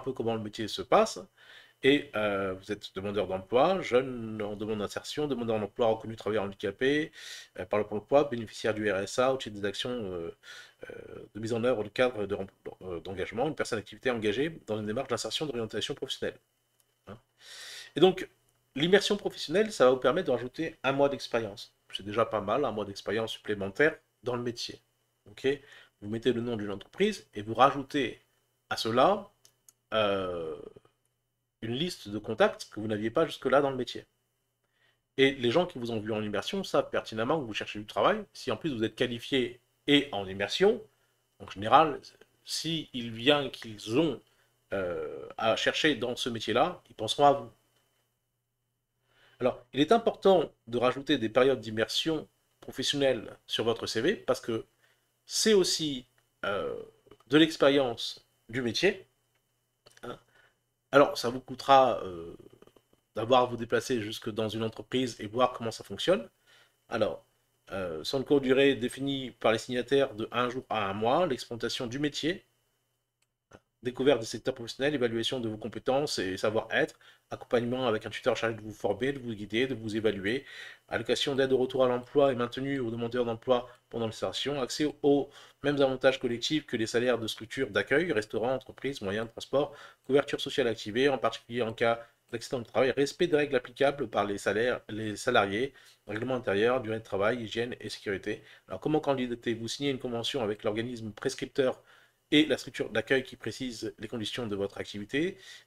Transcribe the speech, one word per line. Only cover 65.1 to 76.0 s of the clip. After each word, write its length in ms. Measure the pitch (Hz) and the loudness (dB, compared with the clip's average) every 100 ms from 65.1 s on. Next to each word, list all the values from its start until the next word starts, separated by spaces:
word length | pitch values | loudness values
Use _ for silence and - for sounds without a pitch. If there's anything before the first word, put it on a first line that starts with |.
| 107 | -6
et 80 | 107 | -6
voir 240 | 113 127 | 2 2
comment 180 | - 113 | 2 -6
ça 140 | - | -8
fonctionne. 440 | - 101 - 120 113 _ _ - _ _ - | -12 -4 0 0 0 _ _ -20 _ _ -6
Alors, 360 | 117 98 - _ _ _ _ - | 0 0 -2 _ _ _ _ -10
euh, 320 | 95 90 80 | -6 -6 -6
sans 160 | 73 139 | -4 -2
le 60 | |
court 160 | 123 143 | 4 4
durée 340 | 131 131 139 | 6 6 6
défini 560 | 123 123 - 139 135 127 | 4 -2 -4 -4 -4 -8
par 220 | - 117 | 0 2
les 60 | 113 | 2
signataires 560 | - 123 123 139 135 | 0 -4 2 2 2
de 140 | 107 110 | -2 -4
un 180 | 117 123 | 0 -2
jour 140 | 127 - | -2 -4
à 220 | 107 98 | -2 -2
un 20 | |
mois, 360 | 101 110 151 180 | 0 2 4 2
l'expérimentation 580 | 120 - 117 117 - 123 | -2 -6 -6 -6 -4 -6
du 140 | 135 | -2
métier, 440 | 147 - 151 196 _ _ _ _ _ _ _ _ _ _ _ - _ _ | -4 -2 -4 -4 _ _ _ _ _ _ _ _ _ _ _ -20 _ _
découverte 380 | 123 120 131 120 | -8 2 4 4
des 60 | 110 | 2
secteurs 280 | 110 - | -4 -4
professionnels, 400 | - 113 - 139 | -4 -8 -2 -2
évaluation 460 | 147 120 113 113 131 | 0 0 0 -2 -2
de 80 | 113 | -4
vos 80 | 107 | -6
compétences 640 | 113 110 - 135 | -8 -6 0 0